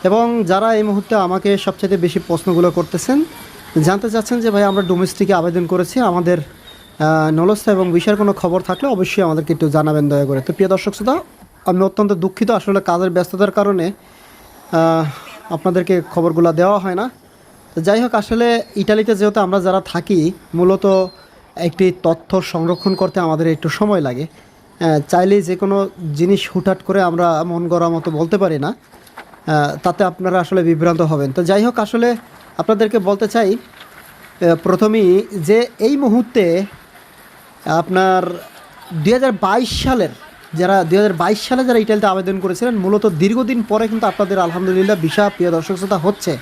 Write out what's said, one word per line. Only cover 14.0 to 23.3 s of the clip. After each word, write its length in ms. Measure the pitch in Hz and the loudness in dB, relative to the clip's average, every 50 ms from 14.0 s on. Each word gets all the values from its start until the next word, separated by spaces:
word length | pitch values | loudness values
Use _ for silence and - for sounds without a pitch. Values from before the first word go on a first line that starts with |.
| - - - - - - - - - - - - - - | -18 -20 -20 -20 -20 -20 -20 -20 -20 -20 -20 -20 -14 -2
আহ, 380 | - 165 165 165 165 160 160 151 139 - - - - - - - 170 | 0 2 2 4 2 2 0 -4 -6 -10 -18 -20 -20 -20 -12 -10 -10
আপনাদেরকে 480 | 160 - 190 175 185 175 - 190 180 160 - | -4 -2 0 0 0 0 0 0 -2 -2 -2
খবরগুলো 420 | - 180 165 170 160 160 170 170 165 | -4 0 0 0 2 4 2 2 4
দেওয়া 260 | 156 175 190 208 202 | 2 2 2 2 0
হয় 160 | 180 196 180 | -2 -4 -4
না। 140 | 185 220 254 - - _ - _ _ - - - - - - - | -4 -6 -6 -8 -14 _ -20 _ _ -20 -20 -20 -20 -20 -10 -8
তো 60 | 170 | -4
যাই 200 | 160 180 202 226 | 0 0 2 2
হোক, 140 | 240 247 240 | 0 0 0
আসলে 480 | 220 202 - 226 226 233 240 233 233 - - - | -2 -2 -2 -2 0 2 2 2 0 -2 -6 -4
ইটালিতে 400 | 208 196 208 214 220 220 220 226 | -4 0 0 2 0 2 0 0
যেহেতু 240 | 190 208 208 208 220 | 2 0 0 2 0
আমরা 200 | 202 180 185 196 | 0 0 0 0
যারা 220 | 175 185 180 190 | 0 0 0 0
থাকি, 500 | 185 - - 175 - - 208 175 151 170 196 - - - - | -2 -4 -6 -6 -2 0 0 2 2 0 -2 -6 -16 -8 -2
মূলত 500 | 165 180 185 190 190 - 196 190 190 190 180 - - - - - - - _ _ | 2 2 2 2 2 2 2 2 2 0 -2 -6 -20 -20 -20 -20 -20 -20 _ _
একটি 380 | - 175 170 - - 190 185 180 180 - | -4 -4 -4 0 2 0 0 0 0 0
তথ্য 380 | 170 165 165 - _ - 185 | -2 -2 -2 -4 _ -2 -2
সংরক্ষণ 540 | - - - 170 165 170 180 170 - 202 190 | -2 -2 -4 -4 -2 -2 -2 -2 0 -2 0
করতে 240 | - 196 180 - 190 | 0 -2 -2 -2 -2
আমাদের 280 | 175 165 | -2 0